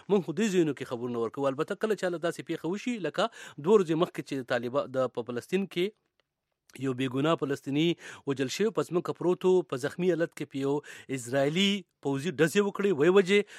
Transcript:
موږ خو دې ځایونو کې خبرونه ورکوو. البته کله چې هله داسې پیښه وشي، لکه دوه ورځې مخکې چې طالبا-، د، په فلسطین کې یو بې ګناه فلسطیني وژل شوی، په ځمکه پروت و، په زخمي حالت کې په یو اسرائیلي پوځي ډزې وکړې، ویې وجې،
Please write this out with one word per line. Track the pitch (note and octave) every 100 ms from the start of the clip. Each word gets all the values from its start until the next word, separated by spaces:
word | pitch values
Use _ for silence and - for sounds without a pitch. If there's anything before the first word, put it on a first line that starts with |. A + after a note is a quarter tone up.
| -
موږ | G3+
خو | D#3
دې | D3+ A3+
ځایونو | F#3 D#3+
کې | C3+
خبرونه | B2+ B2 B2 A#2+
ورکوو. | A2+ C#3 C#3
البته | C3+ D#3+
کله | G3 A3
چې | G3+
هله | F#3 E3+
داسې | E3+ - D3
پیښه | D#3+
وشي، | D#3+ G3 - A#3
لکه | D#3+ - G#3+ - - -
دوه | D3 G#3+
ورځې | E3 D#3+
مخکې | E3 - D3
چې | C#3 B2
طالبا-، | B2 A#2+ C3+ A#2+ C3
د، | B2+ -
په |
فلسطین | A#2 A#2+ - F#3 G3
کې | - F#3+ - _ _ _ _ _ _ _ -
یو | C3+
بې | B2+ C3
ګناه | B2+ D3+ E3
فلسطیني | C#3+ C#3 - C#3 E3 - - - -
وژل | C3+ C3
شوی، | - G#3+
په | F3
ځمکه | D3 F3 E3
پروت | D3 D#3+ F3+
و، | F#3 F#3
په | E3+ C3+
زخمي | C3+ - F3+
حالت | E3 E3+
کې | - D3
په | C#3
یو | C#3 C#3+ - - -
اسرائیلي | C3 A#2 C3+ C#3 D#3+ G3 G3+ F3 _
پوځي | C#3+ C3+ D3+
ډزې | B2+ D#3+ G#3 G3+
وکړې، | - G3+ D#3
ویې | D#3 F#3+
وجې، | F3+ G3+ G3+